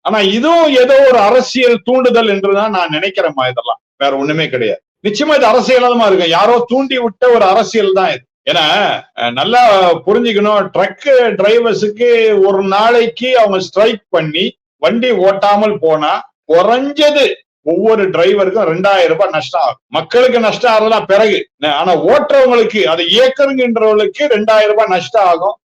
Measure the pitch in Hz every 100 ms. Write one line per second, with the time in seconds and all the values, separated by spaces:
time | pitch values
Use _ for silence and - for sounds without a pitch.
0 | - 214 196 220 294 339 320 262 254 269
1 | 277 247 202 247 - 262 247 233 - 254
2 | 254 233 220 196 196 196 214 196 170 151
3 | 196 190 170 139 127 123 117 110 _ _
4 | 139 139 143 156 147 127 110 95 _ _
5 | 196 208 294 294 240 240 196 254 247 240
6 | 214 190 175 165 208 240 240 247 269 262
7 | 233 - 247 233 196 202 202 226 196 190
8 | 185 131 _ _ - 165 156 185 185 113
9 | - - 117 120 170 240 240 196 180 165
10 | 180 220 240 208 208 208 190 - 196 -
11 | 285 262 233 190 196 233 233 196 208 208
12 | 240 233 220 208 190 190 196 196 233 240
13 | 233 - 247 254 214 190 - 185 220 226
14 | _ 175 156 156 214 _ _ _ 156 226
15 | 254 214 185 196 202 208 214 208 160 156
16 | 151 202 - _ _ 165 196 247 277 285
17 | 294 294 254 - _ _ 147 175 214 220
18 | 190 165 175 208 185 202 180 160 190 196
19 | 170 160 196 151 139 175 139 120 _ 139
20 | 165 240 254 240 220 170 240 220 220 220
21 | - 196 220 190 - _ 147 143 175 165
22 | 143 285 - 277 254 240 226 214 165 165
23 | 170 220 262 262 277 262 247 226 220 214
24 | 208 - 294 214 220 220 214 214 208 185
25 | 175 226 190 170 190 214